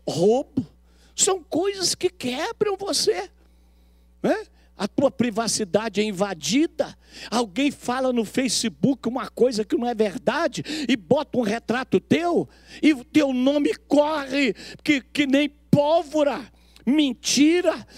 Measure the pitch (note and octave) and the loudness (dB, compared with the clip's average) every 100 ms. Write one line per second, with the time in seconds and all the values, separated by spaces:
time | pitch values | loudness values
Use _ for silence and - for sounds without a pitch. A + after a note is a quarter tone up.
0 | - D3+ G3 B3 - - F3 _ _ _ | -6 2 4 4 0 -6 -8 _ _ _
1 | _ - - F#4+ - D4+ G4 G4 F4 - | _ -2 0 0 -2 -2 -2 -2 -4 -2
2 | F4+ - B3 B3+ G4 A4+ G#4 F#4+ G4 C#4+ | -4 -4 -6 -4 -6 -2 -2 -2 -2 0
3 | F#4+ F4+ G4 _ _ _ _ _ _ _ | 0 -2 -6 _ _ _ _ _ _ _
4 | _ _ A#3+ G4+ G4+ _ _ - F#3+ - | _ _ -2 -2 -4 _ _ -8 -4 0
5 | C#4 - A#3+ G3+ A3 - G3 G3 A3+ F#3+ | 0 0 -2 -2 -2 -2 0 0 0 -2
6 | G#3+ F3+ G3+ E3+ C#3 B3+ E4+ - - - | -2 -2 -4 -4 -2 0 0 -2 -6 -8
7 | _ - - A#3 A3+ F3 C#4+ - - B3 | _ -20 -4 -2 -2 -2 -2 -2 -4 -2
8 | C4 A#3+ G3+ - C4 - A3+ - B3 C4+ | 0 0 -2 -2 -2 -2 -4 0 0 0
9 | A#3 B3+ G3+ - B3 A3 G#3+ D4+ A#3+ A3 | -4 -6 -8 0 2 2 -2 -2 -2 0
10 | G#3+ E3+ - C#4 D#4+ - - D#4 C4+ C4 | -2 -2 -2 -2 -2 -4 -8 -6 -2 -4
11 | D#3+ D4 C#4+ B3 G#3 A3+ - A#3+ B3+ F#3+ | 0 0 0 -2 -2 -4 -4 -4 0 -2
12 | - A3+ F4 C#4 C#3 - - - D4 C4+ | 2 0 2 -2 -4 -12 -20 0 2 2
13 | - D4+ C#4 B3+ B3+ D4 D4 - - D4 | 0 2 2 2 2 2 0 -4 2 2
14 | D4 D#4 C4+ C#4 C#4 - - - - C#4+ | 4 0 -4 0 0 -2 -12 -8 -2 -2
15 | - - C#4 C4+ D4 - _ C#4+ D4 E4+ | -2 -2 2 2 2 -4 _ 2 4 2
16 | D4 D#4 C#4+ A#3+ G#3+ _ _ - A3 D4+ | 0 0 0 -2 -10 _ _ -8 0 2
17 | C#4 A#3 - B3 D4+ F4 D#4+ D#4 - | 2 -2 -2 4 4 4 0 -2 -8